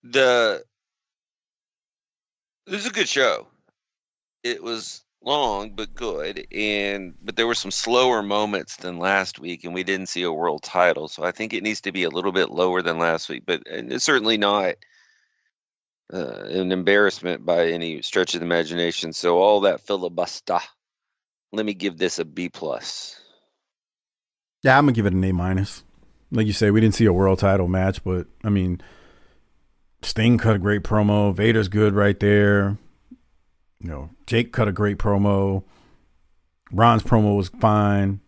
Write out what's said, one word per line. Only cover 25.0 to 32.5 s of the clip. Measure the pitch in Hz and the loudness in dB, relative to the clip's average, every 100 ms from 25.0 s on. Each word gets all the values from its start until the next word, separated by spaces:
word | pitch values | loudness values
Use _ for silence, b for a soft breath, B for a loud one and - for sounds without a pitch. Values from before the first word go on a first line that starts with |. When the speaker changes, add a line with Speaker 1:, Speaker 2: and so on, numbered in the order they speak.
| 101 | 2
Speaker 2:
it | |
an | 92 95 | 2 0
A | |
minus. | 90 90 95 101 - _ _ _ _ _ | 0 0 0 -2 -6 _ _ _ _ _
Like | 113 110 | -2 0
you | |
say, | 98 107 | 2 4
we | 107 | 6
didn't | 110 98 | 4 4
see | |
a | 113 | 4
world | 90 95 95 | 4 2 4
title | 98 95 87 | 2 2 2
match, | 92 95 98 | 0 0 -2
but, | - 90 - - 107 | -4 -4 -6 -8 -2
I | |
mean, | 101 92 87 b b b b b b b _ _ _ _ _ | 0 0 -4 b b b b b b b _ _ _ _ _
Sting | - 110 113 117 | -6 0 4 4
cut | 110 104 | 4 2
a | |
great | 95 104 | 2 0
promo. | - 107 104 104 104 92 | 0 2 4 4 2 2
Vader's | 110 110 98 | 2 2 0
good | 104 107 | 2 2
right | 98 101 98 | 4 2 2
there. | 101 104 101 | 4 4 4